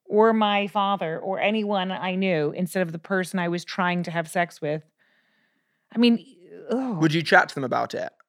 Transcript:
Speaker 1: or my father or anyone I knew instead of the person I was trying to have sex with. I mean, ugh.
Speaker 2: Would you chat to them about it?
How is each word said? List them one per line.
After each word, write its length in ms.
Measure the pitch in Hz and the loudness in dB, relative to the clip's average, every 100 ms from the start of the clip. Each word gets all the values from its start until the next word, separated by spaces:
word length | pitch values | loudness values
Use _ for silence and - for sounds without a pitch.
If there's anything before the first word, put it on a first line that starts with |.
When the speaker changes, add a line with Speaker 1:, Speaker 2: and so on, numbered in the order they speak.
| - | 0
Speaker 1:
or 260 | 208 226 | 4 6
my 320 | 220 208 202 202 | 6 2 2 0
father 520 | 208 196 196 165 160 | 0 0 0 -2 -6
or 200 | - 190 | -6 -2
anyone 520 | 196 220 208 202 185 | 0 0 0 -2 -2
I 240 | 185 185 185 | -4 -4 -2
knew 360 | 190 160 147 - | 0 0 0 -2
instead 260 | 185 190 | -4 -2
of 100 | 175 | -4
the 40 | 165 | -6
person 400 | - 190 180 190 | -4 -4 -2 -4
I 100 | 175 | -2
was 140 | 170 - | -4 -6
trying 360 | - 180 175 | -2 0 0
to 80 | 175 | -2
have 160 | 165 160 | -4 -4
sex 340 | 185 170 - | -2 -4 -4
with. 200 | 147 156 - _ _ _ _ _ _ _ _ _ _ | -6 -6 -8 _ _ _ _ _ _ _ _ _ _
I 40 | 220 | 2
mean, 260 | 240 233 - - - 175 - | 4 4 -2 -20 -20 -14 -6
ugh. 280 | 240 262 175 | -4 -4 2
Speaker 2:
Would 140 | 156 160 | 2 2
you 80 | |
chat 260 | 156 185 160 | 4 4 4
to 60 | - | -2
them 80 | |
about 320 | 127 120 113 98 | -2 -2 -2 -4
it? 160 | 90 - | -8 -12